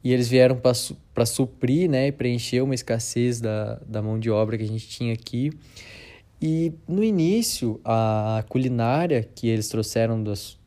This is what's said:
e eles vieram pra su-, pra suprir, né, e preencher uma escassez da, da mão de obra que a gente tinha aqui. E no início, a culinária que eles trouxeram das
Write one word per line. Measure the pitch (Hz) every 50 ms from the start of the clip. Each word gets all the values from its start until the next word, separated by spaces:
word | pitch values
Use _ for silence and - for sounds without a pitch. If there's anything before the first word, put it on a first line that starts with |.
e | - 131
eles | 127 123 123 117
vieram | 123 127 127 127 127
pra | 123 - 127 120
su-, | 120 - - - - - -
pra | - - 117
suprir, | 113 - - 135 123 - - - 123 135 160 185 170
né, | 143 127 135
e | 143
preencher | 139 - 131 123 120 120 117 - - 123
uma | 131 139
escassez | 135 123 - - 117 117 117 - - 120 120 123 120 117
da, | 113 110 107 107 107 110 113 - -
da | - 110 107
mão | 107 107 110
de | 110 110 113
obra | 107 107 110 107 113
que | 107
a | 110
gente | 107 113 113 110 -
tinha | - - 120 117
aqui. | 113 110 - - - 120 131 151 160 - - - - - - - - - - - - - _ _ _ -
E | - 156 160 160 165 170 160 - -
no | - 170 196
início, | 214 220 208 180 160 170 202 233 226 - - - 127 117 107 - -
a | - 113 113 113 110 107 107 107 110 110 110 110 -
culinária | - 131 127 127 123 117 113 117 131 156 175 175 147 120 107 - -
que | - - 117
eles | 113 110 107 -
trouxeram | - 113 107 - - 117 113 113 113 110
das | 107 104 101 95 - - - - _